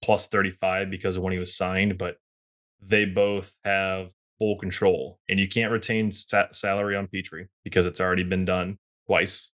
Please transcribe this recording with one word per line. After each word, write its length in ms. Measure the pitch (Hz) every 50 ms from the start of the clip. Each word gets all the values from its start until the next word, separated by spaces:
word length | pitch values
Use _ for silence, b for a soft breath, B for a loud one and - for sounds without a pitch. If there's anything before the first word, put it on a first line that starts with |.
plus 260 | - - 107 101 -
thirty-five 640 | - - 101 98 95 90 - 95 95 92 95 98 98
because 240 | 95 90 - 98 90
of 80 | 92 90
when 80 | 92
he 80 | 92 90
was 160 | 90 90 -
signed, 420 | - 95 92 92 95 101 104 92
but 200 | 90 92 90 - _ _ _ _ _ _ _ _ _ _ _ _ _
they 240 | 101 95 110 107 104
both 500 | 98 92 104 101 101 101 98 92 - - _ -
have 480 | 101 98 98 95 95 95 95 92 92 - _ _ _ _ -
full 180 | 110 107 101
control. 640 | - 98 92 90 - 104 95 90 71 64 - - _ _ -
And 100 | 98 98
you 80 | 98
can't 240 | 95 - 117 113 107
retain 400 | 117 110 - - 113 110 110 104
sa-, 400 | 98 - - - - 101 101 -
salary 440 | - - - 101 98 101 101 101 98
on 100 | 98 98
Petrie 400 | 95 - 95 95 - 80 80 92 - _ _ -
because 220 | - - 92 87
it's 160 | 87 - -
already 220 | 92 92 92 92 90
been 220 | 90 95 95 92
done 320 | 92 92 92 87 92 101 - _ _ _ _ _
twice. 440 | - 95 85 87 - - - - - _